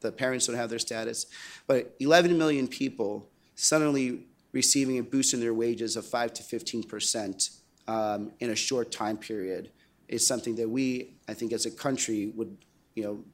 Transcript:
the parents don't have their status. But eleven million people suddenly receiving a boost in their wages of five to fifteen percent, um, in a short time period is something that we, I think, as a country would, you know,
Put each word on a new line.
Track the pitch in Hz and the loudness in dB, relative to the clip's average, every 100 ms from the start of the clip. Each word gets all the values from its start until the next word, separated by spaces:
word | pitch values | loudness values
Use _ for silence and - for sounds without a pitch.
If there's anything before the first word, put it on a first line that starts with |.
the | 113 | -6
parents | - 131 127 123 | -2 -2 0 -2
don't | 120 | -2
have | 117 | -4
their | 113 | -4
status. | - 113 113 117 - - - - - | -4 -4 -4 -6 -8 -12 -16 -18 2
But | 135 120 - | 2 2 -2
eleven | 135 165 175 170 | 8 8 8 6
million | 156 143 127 | 4 2 0
people | - 135 - 101 104 104 _ _ | -2 -4 -2 -4 -4 -10 _ _
suddenly | - - 156 151 139 127 123 - _ _ | -2 2 4 4 2 0 -4 -10 _ _
receiving | 131 123 143 131 127 | 0 4 4 4 0
a | |
boost | 120 135 131 | 0 0 2
in | 127 | 2
their | 117 | 0
wages | 113 117 110 113 110 | 2 0 0 -2 -4
of | |
five | 104 120 120 | -4 -2 -2
to | 117 | -4
fifteen | - 117 113 117 | -8 -8 -6 -6
percent, | 110 107 - 117 101 95 - - _ _ - | -6 -4 -2 -2 -4 -2 -4 -4 _ _ -6
um, | 113 107 104 104 - | -2 0 -2 -4 -6
in | 120 | -4
a | 110 | -2
short | - 131 117 | 0 0 -2
time | - 107 107 | -2 -4 -4
period | - 110 92 90 98 _ _ _ _ | -6 -6 -4 -6 -8 _ _ _ _
is | 120 - | 0 2
something | 123 117 113 | 2 -2 -2
that | 113 | 0
we, | 123 131 127 - - - | 0 0 -2 -6 -16 -14
I | |
think, | 107 117 | -6 -4
as | 110 | -2
a | 117 | -4
country | - 143 131 - 107 101 110 | -4 -2 -2 0 -2 -2 -4
would, | 107 - _ _ _ | -8 -8 _ _ _
you | - | -6
know, | 104 104 - | -6 -6 -12